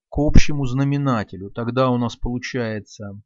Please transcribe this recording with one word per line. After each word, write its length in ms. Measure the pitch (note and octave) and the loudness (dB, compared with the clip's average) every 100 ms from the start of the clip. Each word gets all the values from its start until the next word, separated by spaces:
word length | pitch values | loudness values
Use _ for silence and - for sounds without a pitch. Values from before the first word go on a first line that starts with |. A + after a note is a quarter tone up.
| _ | _
к 80 | - | -2
общему 480 | D3 - - D3 C3+ | 6 8 8 4 -2
знаменателю. 880 | B2+ C#3 C#3+ C#3 A#2+ G2 F#2 G2 | -2 -2 -2 -2 -2 -4 -12 -14
Тогда 380 | - A#2 A#2+ C3 | -8 -4 -2 0
у 80 | B2 | 0
нас 180 | A#2 - | -2 -4
получается 1040 | - B2 B2 C3 A#2 G#2+ G2 - G2+ G2+ | -6 -6 -8 -6 -6 -8 -12 -16 -16 -16